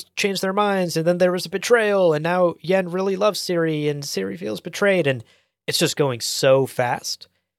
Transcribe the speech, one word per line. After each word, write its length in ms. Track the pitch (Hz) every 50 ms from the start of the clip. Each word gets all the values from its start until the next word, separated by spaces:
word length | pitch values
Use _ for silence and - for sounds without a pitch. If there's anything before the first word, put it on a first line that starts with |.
| - _ -
changed 260 | - - 196 190 -
their 100 | 196 190
minds, 440 | 190 208 208 202 196 190 180 170 - 160
and 80 | 160
then 100 | 170 180 175
there 140 | 180 180
was 140 | 180 180 -
a 40 | 165
betrayal, 640 | 196 190 - - 247 233 214 208 202 196 180 165
and 100 | 151 151
now 320 | 156 170 180 180 180 170 165 -
Yen 300 | - 160 185 190 185 165
really 260 | 175 190 190 196 190
loves 240 | 185 208 214 185 -
Ciri, 480 | - - 180 170 165 160 156 151 147 147
and 120 | 143 143
Ciri 360 | 147 - - 196 190 196 196 165
feels 220 | 196 214 214 -
betrayed, 460 | - 170 - - 202 202 190 180 147
and 180 | 139 131 117 - _ _ _ _ _ _ _ _
it's 120 | - - -
just 180 | 170 143 -
going 240 | - 147 135 120 113
so 460 | - - - - 151 135 135 135 131
fast. 640 | 123 - - 123 120 143 - - - - - - _ _ _ _ _ _